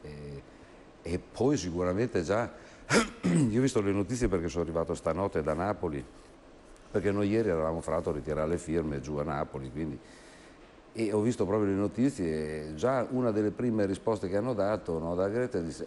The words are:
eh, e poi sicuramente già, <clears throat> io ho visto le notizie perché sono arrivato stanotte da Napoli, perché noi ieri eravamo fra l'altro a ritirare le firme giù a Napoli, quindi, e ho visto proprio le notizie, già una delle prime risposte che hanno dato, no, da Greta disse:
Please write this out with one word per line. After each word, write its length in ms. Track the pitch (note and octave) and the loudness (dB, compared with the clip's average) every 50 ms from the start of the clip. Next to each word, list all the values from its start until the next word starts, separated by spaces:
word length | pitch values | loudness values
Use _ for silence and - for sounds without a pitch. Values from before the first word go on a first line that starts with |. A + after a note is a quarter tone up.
eh, 400 | - - - D3 D3 C#3+ C#3+ C#3 - - - - - - - - - - - - | -16 -14 -14 -12 -12 -12 -12 -14 -14 -18 -20 -20 -20 -20 -20 -20 -20 -20 -20 -14
e 160 | - E2 F2 F#2 | -6 -4 -4 -4
poi 380 | - - - - A2+ C#3 D3 | -4 -8 -4 0 2 2 2
sicuramente 640 | - F2+ F2+ E2 F2 F2+ F2+ F2+ G#2 B2+ A#2+ - F#2+ | 2 0 -2 -2 0 0 2 2 2 0 0 0 0
già, 280 | D#2+ F2+ G2 A2+ A#2 F#2+ - - - - - - - - | 0 2 0 0 0 -2 -6 -14 -20 -20 -20 -18 -4 2
<clears throat> 0 | C#3+ A#3 A3+ G#3+ - - | 4 4 4 2 -4 -2
io 360 | - F3+ E3+ E3 C#3 A2 G#2 A#2+ | 0 2 4 4 4 4 4 4
ho 40 | |
visto 180 | C3+ C3 - A2+ | 2 4 2 2
le 120 | G2 G2+ | 2 2
notizie 360 | F#2+ G2+ G2 E2+ B2 A#2+ B2 G2+ | 2 2 0 -2 0 0 2 2
perché 200 | F#2+ F2 E2+ E2+ | 2 2 0 0
sono 160 | - E2+ D#2+ | -2 -2 -2
arrivato 300 | D#2+ D#2+ E2 E2 E2+ E2 | 0 0 0 0 0 -2
stanotte 480 | - - E2 D#2+ F2+ G2 F#2+ - E2 | -2 -2 -2 0 0 -2 0 0 0
da 100 | D2 D#2 D2+ | 0 0 0
Napoli, 500 | E2 F#2 G#2 G#2 - F#2 E2 D2 C#2 C2 - - - - - - - - - - - - - - - - - | 0 0 -2 -2 -2 -2 -4 -4 -6 -8 -10 -16 -20 -20 -20 -20 -20 -20 -20 -20 -20 -20 -20 -20 -20 -16 -4
perché 220 | - G#2 F2 G2+ | -4 0 2 2
noi 160 | G2 G2+ G#2 G2+ | 2 2 2 2
ieri 220 | G#2+ A2+ A2 G2+ | 2 2 4 2
eravamo 300 | E2+ D#2+ D#2 D#2+ E2 E2 | 2 2 2 0 0 -2
fra 120 | - D#2 | -2 -2
l'altro 180 | D#2 E2+ E2 F2 | -2 0 0 0
a 40 | D#2 | -2
ritirare 340 | D2 - D2+ D2+ D#2 D#2 D#2+ | -2 -4 -2 0 0 0 0
le 100 | F2 E2 | 0 -2
firme 420 | - D#2+ D#2+ E2+ D#2 D2+ C#2+ C#2 | -2 0 0 0 0 0 -4 -4
giù 160 | B1+ D2 D2+ C#2+ | -4 -4 -4 -2
a 40 | |
Napoli, 480 | D2 D#2 C#2+ D2 D2+ - - C2+ C2+ C2 | -2 -2 -2 -4 -4 -4 -6 -8 -10 -8
quindi, 280 | B1 D2+ E2 D2+ B1+ A#1+ - - - - - - - - - - - - - - - - - - | -6 -6 -6 -6 -6 -8 -12 -18 -20 -20 -20 -20 -20 -20 -20 -20 -20 -20 -20 -20 -20 -20 -20 -12
e 200 | - A2+ A2+ G2+ | -4 -2 0 2
ho 80 | G#2+ G#2 | 2 2
visto 260 | G#2 B2 A#2 - G2+ | 2 2 2 0 0
proprio 220 | F2 G#2 G#2+ G#2 G2 | 2 2 2 2 2
le 60 | G2 | 2
notizie, 960 | G2 G#2 F#2+ - A#2 B2+ C#3 - - F2+ D#2+ D#2 D#2 D2+ D2+ D#2 D#2 D2+ D#2 D#2 | 2 2 0 2 2 2 2 2 0 -2 0 0 -2 -2 -4 -4 -6 -6 -8 -4
già 320 | D2+ A2+ B2 C#3 B2+ A2 - | 0 0 2 2 2 0 0
una 200 | B2+ B2+ B2+ A#2 | 0 0 2 2
delle 220 | G2+ G#2+ G#2+ G#2 | 2 2 2 2
prime 340 | - - B2 B2 A2 A2 G2+ | 0 0 0 0 2 2 2
risposte 420 | F#2+ F#2+ - - A2+ A2 F#2+ G2+ F2 | 0 0 0 0 0 0 0 0 0
che 80 | F#2+ | 0
hanno 180 | G2+ A2+ C3 B2 | 0 0 0 0
dato, 440 | G2+ F#2+ G2+ A2 F#2+ - F2+ E2 D#2+ | 0 2 2 0 0 -2 -2 -2 -2
no, 160 | D#2+ E2+ F2 | -2 -2 0
da 140 | F2 F#2+ G2+ | 0 0 2
Greta 320 | G#2+ B2 B2+ A#2+ - F2+ | 2 0 -2 0 0 -2
disse: 260 | E2 D#2+ D2 - - | -2 -2 -6 -8 -10